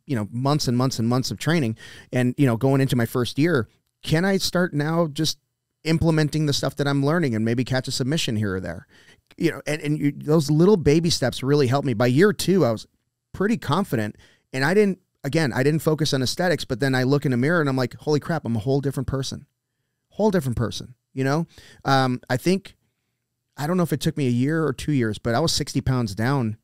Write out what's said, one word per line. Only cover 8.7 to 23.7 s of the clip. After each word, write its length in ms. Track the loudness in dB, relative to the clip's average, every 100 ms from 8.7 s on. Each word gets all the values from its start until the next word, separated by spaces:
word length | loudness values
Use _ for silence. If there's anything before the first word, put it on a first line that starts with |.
| -10 -16 _ -20 _ _ -4
You 140 | -2
know, 100 | -2 -6
and, 140 | -6
and 160 | -4 -2
you, 120 | -2
those 380 | -4 0 2 4
little 260 | 4 6 4
baby 320 | 4 2 2
steps 320 | 0 -2 -2
really 240 | 0 2 2
helped 180 | 0 0
me. 80 |
By 140 | 0 2
year 260 | 6 4
two, 320 | 4 2 2 2
I 60 |
was 140 | 0 -8 _ _ _ _
pretty 240 | -4 -2 -2
confident, 580 | -2 -2 0 -2 -4 -8 -20 _ _
and 100 | -2 2
I 80 |
didn't, 260 | 2 2 0 _ _
again, 280 | -4 0 0
I 100 | 0
didn't 180 | 0 2
focus 320 | 0 0 0
on 80 | 0
aesthetics, 440 | -2 -2 -2 -2 -4
but 140 | -2
then 160 | 0 0
I 80 |
look 200 | 2 2 0
in 60 |
the 60 | 0
mirror 220 | 0 0
and 80 | 0
I'm 60 | 0
like, 160 | -4 -4
"Holy 240 | -2 -2
crap, 260 | 0 -4 -2
I'm 100 | -2
a 40 |
whole 200 | 0 0
different 260 | -2 -4 -4
person, 380 | -6 -6 -10 -14 _ _ _ _ _ _
whole 220 | -2 0
different 260 | 2 0 0
person," 380 | -2 -4 -12 -18 _
you 100 | -4
know? 220 | 0 0 -2 -10 -20 -6
Um, 380 | 2 2 2 -2 -2
I 80 | -2
think, 380 | 0 0 -2 -20 _ _ _ _ _ _ _ -8
I 100 |
don't 100 | -2